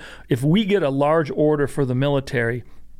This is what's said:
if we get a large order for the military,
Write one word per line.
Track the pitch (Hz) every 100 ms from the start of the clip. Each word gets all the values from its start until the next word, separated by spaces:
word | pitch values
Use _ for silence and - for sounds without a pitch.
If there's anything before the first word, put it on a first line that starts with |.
| - - -
if | 127
we | 139 185
get | 208 202
a | 147
large | 139 143 165 143
order | - 151 151 139
for | -
the | 131 127
military, | 143 139 131 123 117 123 - - -